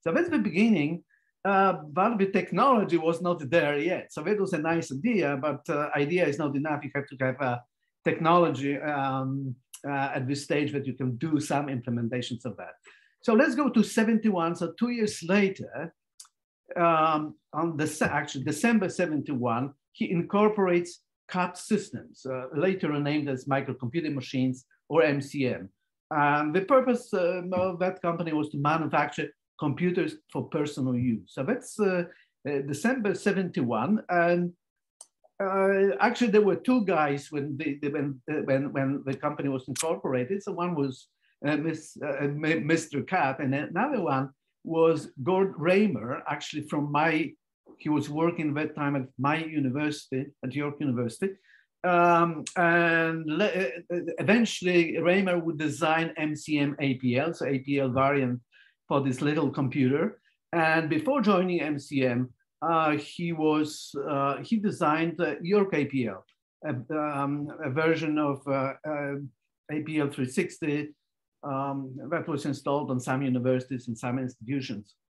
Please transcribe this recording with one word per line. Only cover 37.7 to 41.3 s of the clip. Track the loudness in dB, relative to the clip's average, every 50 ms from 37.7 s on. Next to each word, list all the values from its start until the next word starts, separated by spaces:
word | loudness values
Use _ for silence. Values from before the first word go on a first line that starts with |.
| -4 -2 -4
the, | -4
when, | -2 -2 -2 -4 -4 -8 _ -4
uh, | -4 -4 0
when, | 2 0 0 0 -2 -2
when | -2 -2 0 -2 -2 -4
the | -6 -6
company | -4 -4 -4 -4 -2 -4 -4
was | -4 -4 -6 -6
incorporated. | -6 -4 -2 -2 -2 -2 -2 -2 0 0 0 -2 -4 -6 -4
So | -8 -6
one | -4 -2 -2 0
was, | 0 -2 -2 -4 -8 -16 _ _ _ _ _